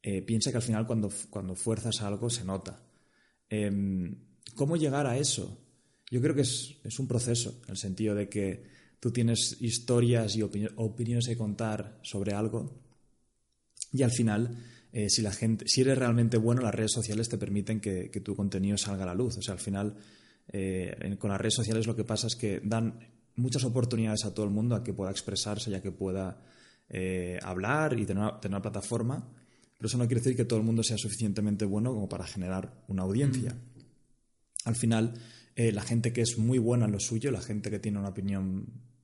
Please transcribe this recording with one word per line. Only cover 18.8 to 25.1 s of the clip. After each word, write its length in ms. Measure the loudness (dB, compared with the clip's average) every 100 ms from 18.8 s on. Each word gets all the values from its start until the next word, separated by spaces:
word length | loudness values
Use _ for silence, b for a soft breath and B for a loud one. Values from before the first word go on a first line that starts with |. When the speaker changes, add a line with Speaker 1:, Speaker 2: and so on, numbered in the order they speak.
| 0 -2
Speaker 1:
a 40 | -2
la 80 | 0
luz. 220 | -2 -2
O 40 |
sea, 120 | -6
al 60 | -6
final, 360 | -4 -2 -2 -4 B B B B -10
eh, 460 | -4 -2 -2 -4 -6
en, 160 | -6 -2
con 120 | -2
las 80 | 0
redes 140 | 0 2
sociales 320 | 2 2 0
lo 80 | -2
que 80 | -2
pasa 220 | 0 -2
es 80 | -2
que 260 | -2 -2
dan 360 | 0 0 0 -4 -16 _ _ -2
muchas 280 | 0 2 0
oportunidades 580 | 2 2 2 2 0 -2
a 80 |
todo 120 | -2 0
el 60 |
mundo 240 | 2 2 2
a 80 |
que 100 | 0
pueda 180 | -4 -2